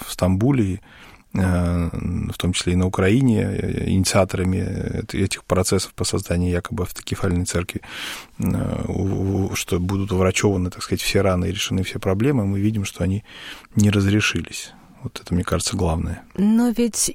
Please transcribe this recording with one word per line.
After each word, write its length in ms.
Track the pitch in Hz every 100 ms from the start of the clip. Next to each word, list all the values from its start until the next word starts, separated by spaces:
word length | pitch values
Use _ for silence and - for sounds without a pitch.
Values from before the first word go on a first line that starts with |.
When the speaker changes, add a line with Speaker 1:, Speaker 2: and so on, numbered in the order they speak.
| -
Speaker 1:
в 60 |
Стамбуле, 720 | - 90 95 120 139 98 92 - - - - _
э, 580 | - 92 90 87 87 85 - 87 87 -
в 60 | -
том 160 | 87
числе 200 | 92 -
и 20 | 90
на 120 | 92
Украине, 540 | - 95 113 135 107
э, 460 | 98 95 - - -
инициаторами 640 | 92 95 107 92 98 92 92
эт-, 560 | 95 - - - -
этих 300 | - 95 - -
процессов 480 | 90 92 95 -
по 100 | -
созданию 460 | 104 95 - 87 90
якобы 320 | 87 - 95
автокефальной 640 | 90 - - 107 98 87 92
церкви, 360 | 87 90 - - - - - - -
э, 440 | - 95 - - -
у-, 640 | 92 95 98 95 98 95
у-, 40 | 95
что 240 | - 90
будут 320 | 90 98 98
уврачёваны, 580 | 92 92 - 107 95 90
так 100 | -
сказать, 200 | - 92
все 200 | - 98
раны 240 | 98 90 87
и 60 |
решены 320 | 92 - 95
все 160 | 92 -
проблемы, 460 | 101 95 123 139 98
мы 120 | 98
видим, 240 | 104 110
что 200 | 98 -
они 200 | 92 98 - - - - - -
не 160 | 104
разрешились. 800 | 104 98 107 - - 82 - - - - -
Вот 180 | 117 -
это, 120 | - 90
мне 80 |
кажется, 340 | 90 85 - 98
главное. 460 | 90 80 82 87 - -
Speaker 2:
Но 340 | 202 226 240 226
ведь 380 | 240 - -